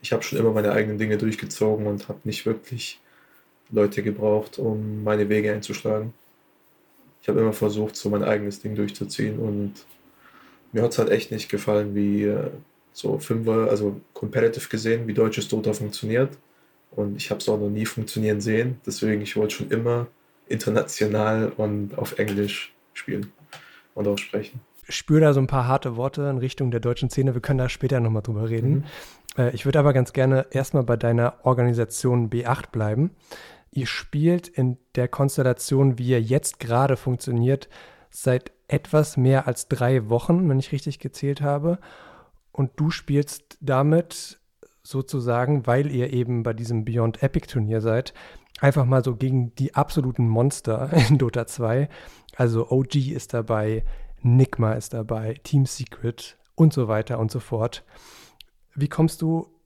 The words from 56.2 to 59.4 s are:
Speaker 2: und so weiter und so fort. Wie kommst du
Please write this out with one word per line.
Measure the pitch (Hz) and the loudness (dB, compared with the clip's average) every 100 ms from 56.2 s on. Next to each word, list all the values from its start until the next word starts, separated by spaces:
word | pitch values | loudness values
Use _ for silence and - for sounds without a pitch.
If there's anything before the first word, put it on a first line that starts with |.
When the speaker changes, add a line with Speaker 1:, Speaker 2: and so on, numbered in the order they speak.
| - - _ - | -14 -20 _ 4
Speaker 2:
und | 160 | 4
so | 147 117 | 4 0
weiter | 107 110 120 | 0 -2 -2
und | 110 | -2
so | 123 | -4
fort. | - 113 113 - - - - - - _ - _ _ | -6 -4 -4 -6 -20 -20 -20 -20 -20 _ -20 _ _
Wie | - 143 | -4 -4
kommst | - 160 - | 2 0 2
du | 165 165 | -2 -2